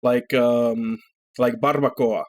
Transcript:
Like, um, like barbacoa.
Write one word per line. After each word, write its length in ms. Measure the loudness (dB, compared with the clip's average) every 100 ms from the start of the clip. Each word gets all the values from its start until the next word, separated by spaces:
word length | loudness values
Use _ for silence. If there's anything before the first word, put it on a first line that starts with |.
Like, 300 | 2 0 0
um, 640 | 0 2 2 0 -2 -4 -8 _ _ _ -2
like 180 | -2
barbacoa. 680 | 0 0 2 -2 0 -2 0